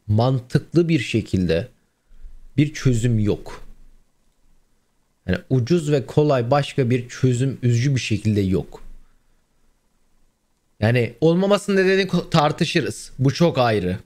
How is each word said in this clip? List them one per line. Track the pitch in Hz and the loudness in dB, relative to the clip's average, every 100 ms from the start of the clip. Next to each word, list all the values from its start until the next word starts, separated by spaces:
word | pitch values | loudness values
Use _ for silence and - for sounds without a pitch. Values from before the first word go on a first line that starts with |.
| - | -2
mantıklı | 107 123 131 - - - 160 165 | 0 2 0 0 -2 0 0 2
bir | 160 | 0
şekilde | - 113 - 95 90 82 - _ _ _ _ - - - - - | 0 -4 -2 0 2 0 -2 _ _ _ _ -18 -18 -18 -8 -2
bir | 147 | -2
çözüm | - 135 113 123 110 | 0 0 2 0 0
yok. | 104 87 - - - - - - _ _ _ _ _ _ _ _ _ _ _ _ - | 0 -2 -6 -16 -18 -20 -20 -20 _ _ _ _ _ _ _ _ _ _ _ _ -4
Yani | 92 - | -4 -2
ucuz | 131 113 175 151 | -2 0 0 0
ve | 147 117 | -2 0
kolay | - 151 135 117 | 0 2 2 2
başka | 143 139 - 120 | 0 0 -2 0
bir | 127 120 | 0 -4
çözüm | - 131 120 135 104 | -2 0 2 -2 -2
üzücü | 123 117 139 | 0 2 2
bir | 131 | 0
şekilde | - 104 107 104 | -2 -2 0 0
yok. | 95 90 - - - - - _ _ _ _ _ _ _ _ _ _ _ _ _ _ _ _ - | 2 0 -4 -12 -18 -20 -20 _ _ _ _ _ _ _ _ _ _ _ _ _ _ _ _ -2
Yani | 107 123 113 - | 0 2 0 0
olmamasının | 160 170 196 202 - 196 | 2 4 2 2 2 2
nedeni | 185 190 | 2 2
ko-, | 190 175 - | 0 -2 0
tartışırız. | 165 151 147 160 175 107 - - - | 2 2 0 -2 -2 -4 -6 -10 -2
Bu | 135 | -2
çok | - 170 131 | 2 0 2
ayrı. | 120 107 90 92 | 2 0 -2 -6